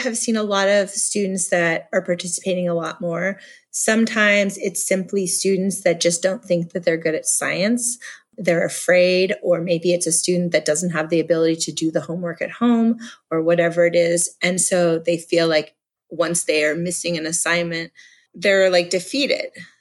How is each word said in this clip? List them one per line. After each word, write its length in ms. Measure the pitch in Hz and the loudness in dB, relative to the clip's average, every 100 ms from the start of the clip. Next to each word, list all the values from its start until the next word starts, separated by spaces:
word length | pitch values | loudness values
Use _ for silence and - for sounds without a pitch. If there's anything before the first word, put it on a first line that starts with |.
have 140 | 247 226 | -2 -4
seen 200 | - 220 | -2 0
a 60 | |
lot 260 | 214 196 196 | 0 0 4
of 220 | 202 190 | 2 2
students 580 | - - 208 190 190 - | -2 -4 -2 -2 -2 0
that 400 | 175 170 160 - | 0 2 0 -2
are 100 | 185 | -4
participating 680 | 180 175 180 - 190 180 175 | -2 -4 -4 -6 -2 -2 0
a 60 | |
lot 260 | 170 160 - | -2 -4 -6
more. 400 | 170 165 185 196 - - _ | -6 -4 -4 -6 -12 -20 _
Sometimes 880 | - - 220 226 220 208 202 196 196 | -6 0 2 2 2 4 4 2 -2
it's 280 | 202 180 - | -6 -6 -2
simply 400 | 190 180 202 180 | -2 -2 -2 -2
students 560 | - 190 190 196 185 | -2 0 0 0 0
that 180 | 180 170 | 0 2
just 220 | 170 170 | 0 0
don't 220 | 185 185 | -2 -4
think 280 | - 175 170 | -2 -2 -2
that 120 | 185 | -2
they're 120 | 175 165 | -2 0
good 180 | 165 | -2
at 120 | 156 - | -2 -2
science. 720 | - 139 165 202 240 - - - - _ - | -2 -2 -2 0 0 -2 -6 -12 -20 _ -4
They're 280 | 180 170 | 0 2
afraid, 680 | 180 - - 180 180 185 185 202 | 0 -2 2 4 4 4 2 0
or 180 | 175 165 | 0 0
maybe 320 | 175 165 180 | 0 0 2
it's 140 | 175 165 | 0 0
a 60 | |
student 400 | 165 - 180 175 | 0 0 0 2
that 120 | 151 | 0
doesn't 260 | - 151 180 | 0 -2 -2
have 180 | 156 160 | -2 0
the 80 | 170 | 0
ability 380 | 160 165 165 165 | 2 2 2 0
to 160 | - | -4
do 180 | 156 160 | -4 -2
the 120 | 160 | -2
homework 380 | 147 170 170 165 | -4 -6 -8 -6
at 120 | - | -8
home 460 | - 240 233 226 226 - - _ | -2 2 4 2 0 -6 -20 _
or 100 | 160 | -2
whatever 420 | 160 175 170 165 | 2 4 2 4
it 120 | 170 170 | 4 4
is. 400 | 170 175 - - | 2 0 -2 -2
And 180 | 175 185 | -2 0
so 380 | - 185 175 165 | 0 2 2 2
they 160 | 165 165 | 0 -2
feel 320 | - 170 165 | 0 2 2
like 260 | 156 151 _ _ _ _ | 2 -2 _ _ _ _
once 360 | 165 165 170 | -4 -2 -2
they 180 | - 156 | 0 0
are 120 | 151 160 | 0 0
missing 420 | 175 175 170 165 | -4 -4 -4 -4
an 80 | 160 | -4
assignment, 640 | 165 165 170 170 165 165 - - _ _ | -4 -2 -2 -2 -6 -8 -14 -20 _ _
they're, 360 | - 202 196 190 | -4 2 4 6
like, 200 | 180 175 | 4 2
defeated. 560 | 185 - 269 269 - - - 175 _ | -2 -2 -2 -2 -2 -6 -12 -20 _